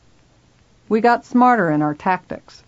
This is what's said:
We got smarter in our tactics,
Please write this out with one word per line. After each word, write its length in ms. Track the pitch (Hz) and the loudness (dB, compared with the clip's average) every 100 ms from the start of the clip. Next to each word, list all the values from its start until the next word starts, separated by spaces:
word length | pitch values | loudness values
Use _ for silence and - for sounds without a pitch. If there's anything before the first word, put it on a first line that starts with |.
| _ _ _ _ _ _ _ _ - | _ _ _ _ _ _ _ _ -6
We 140 | 220 | 0
got 240 | 240 240 - | 0 0 -2
smarter 440 | 247 247 233 170 | 2 2 2 0
in 120 | 151 | 0
our 120 | 151 | -2
tactics, 720 | 147 185 180 - - - - | -4 -4 -6 -8 -16 -18 -20